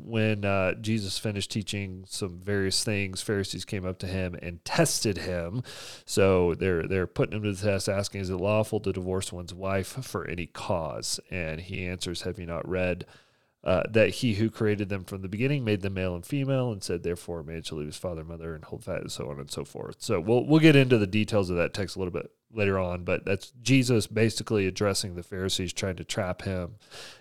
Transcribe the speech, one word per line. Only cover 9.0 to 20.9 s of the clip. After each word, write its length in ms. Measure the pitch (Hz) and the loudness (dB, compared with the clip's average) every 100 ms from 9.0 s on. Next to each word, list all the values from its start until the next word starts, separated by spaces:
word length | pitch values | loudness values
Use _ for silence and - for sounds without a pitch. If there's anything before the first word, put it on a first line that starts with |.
| 92 95 - | 0 -2 -2
one's 220 | 90 87 | -8 -10
wife 320 | 90 95 98 92 - | -6 0 0 -2 -6
for 220 | 127 98 82 | -6 -4 -4
any 160 | 87 | -6
cause?" 760 | 82 - - 90 78 57 - - - | -6 -6 -2 -2 -2 -4 -4 -6 -6
And 320 | 90 80 80 | -6 -4 -6
he 240 | 90 90 90 | -8 -6 -6
answers, 360 | 90 90 85 | -4 -6 -6
"Have 160 | 92 87 | -6 -6
you 60 | |
not 240 | 85 85 - | -6 -6 -2
read, 380 | 92 92 90 - - _ _ _ _ | 0 0 -2 -6 -20 _ _ _ _
uh, 180 | - 92 - | 0 2 0
that 180 | 110 98 | -2 -4
he 240 | - 123 | -2 0
who 140 | 101 110 | 2 0
created 400 | - 110 101 98 | 0 0 0 -2
them 140 | 98 | -6
from 160 | 87 98 | -8 -10
the 80 | 95 | -6
beginning 360 | 104 131 147 | -2 -2 0
made 180 | 110 104 | 0 0
them 120 | 101 | 0
male 200 | 95 92 | -2 -2
and 100 | 87 | -4
female, 460 | - 143 135 135 123 | -4 -4 0 0 0
and 100 | 101 | -4
said, 200 | - 87 | -4 -4
'Therefore, 380 | 85 85 - 85 | -2 -4 -6 -8
a 40 | |
man 160 | 76 82 | -8 -8
shall 140 | - 78 | -6 -6
leave 100 | 76 | -6
his 80 | 78 | -6
father 240 | 92 80 | -6 -6
and 80 | 80 | -8
mother 240 | 82 82 | -10 -8
and 100 | 80 | -10
hold 200 | - - | -10 -10
fast,'" 160 | - 85 | -6 -6
and 100 | - | -6
so 160 | - 65 | -8 -8
on 120 | 69 | -8
and 100 | 71 | -10
so 140 | - | -10
forth. 320 | 69 - - - | -10 -10 -12 -8
So 220 | - 95 | -2 0
we'll, 260 | 90 123 127 | 4 4 6
we'll 140 | 156 | 8
get 160 | 160 139 | 10 10
into 200 | 127 | 8